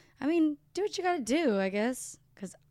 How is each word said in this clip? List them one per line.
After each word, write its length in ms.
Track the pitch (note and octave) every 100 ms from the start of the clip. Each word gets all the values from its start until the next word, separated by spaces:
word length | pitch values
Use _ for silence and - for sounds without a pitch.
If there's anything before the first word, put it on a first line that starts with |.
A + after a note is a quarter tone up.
| - _
I 60 | C4+
mean, 300 | E4+ D#4 D4 _
do 80 | -
what 160 | G4+ -
you 60 |
gotta 180 | F4+ F4
do, 360 | G#3+ D4 D#4 G3
I 80 | F#3+
guess, 480 | G3+ A3+ B3+ - - _ -
'cause 200 | F#3+ - _